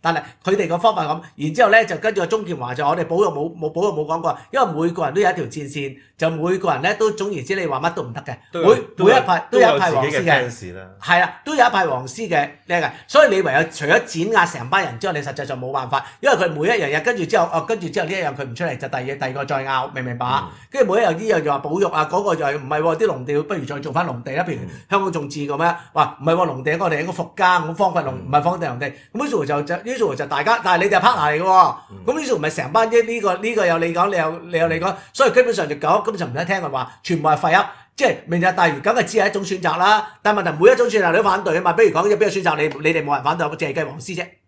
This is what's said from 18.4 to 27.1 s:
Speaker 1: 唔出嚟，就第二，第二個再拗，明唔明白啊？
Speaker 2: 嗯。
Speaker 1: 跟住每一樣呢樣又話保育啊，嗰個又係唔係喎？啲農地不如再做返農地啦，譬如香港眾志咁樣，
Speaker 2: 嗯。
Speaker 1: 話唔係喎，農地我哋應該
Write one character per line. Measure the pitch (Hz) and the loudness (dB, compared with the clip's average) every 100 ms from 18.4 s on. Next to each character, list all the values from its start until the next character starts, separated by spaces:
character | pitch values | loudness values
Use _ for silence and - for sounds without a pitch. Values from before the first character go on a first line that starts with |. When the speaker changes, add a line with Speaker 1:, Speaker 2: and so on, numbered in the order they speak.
Speaker 1:
唔 | 131 117 | -10 -6
出 | |
嚟， | 170 127 | -6 -6
就 | 135 | -8
第 | 131 | -6
二， | |
第 | 127 139 | -8 -6
二 | 135 | -6
個 | 131 | -6
再 | 139 139 | -4 -4
拗， | 135 135 131 | -2 -2 -2
明 | 135 | -6
唔 | 127 | -8
明 | 123 | -6
白 | 123 | -2
啊？ | 135 - | -2 -4
Speaker 2:
嗯。 | - - | -16 -10
Speaker 1:
跟 | 277 | 0
住 | 214 | 2
每 | 196 | 4
一 | |
樣 | 214 | 2
呢 | 165 | 0
樣 | 220 175 | 0 0
又 | 147 | 2
話 | 143 | -2
保 | 139 180 | -2 0
育 | 190 | 0
啊， | 156 151 | 0 0
嗰 | 180 | 0
個 | 202 | 0
又 | 160 | 0
係 | 143 147 | -2 -4
唔 | 135 | -4
係 | 151 | -2
喎？ | 160 160 | 0 0
啲 | 214 | 0
農 | 135 | -2
地 | 127 147 | -2 -4
不 | 156 | -2
如 | 190 | -6
再 | 135 143 | -6 -8
做 | 147 | -4
返 | 143 | -4
農 | 170 123 | -4 -6
地 | 127 | -6
啦， | 139 | -4
譬 | 170 | -4
如 | 127 90 - - | -6 -10 -14 -4
香 | 196 | -2
港 | 190 | 0
眾 | 165 143 | -4 -6
志 | 147 143 | -8 -6
咁 | 143 | -2
樣， | 170 | -2
Speaker 2:
嗯。 | - - | -2 -6
Speaker 1:
話 | 156 - - | -2 -2 0
唔 | |
係 | 143 | 0
喎， | 170 170 | 2 0
農 | 127 | -2
地 | 131 165 | -4 -2
我 | 185 | -2
哋 | 151 | -2
應 | |
該 | 170 | -4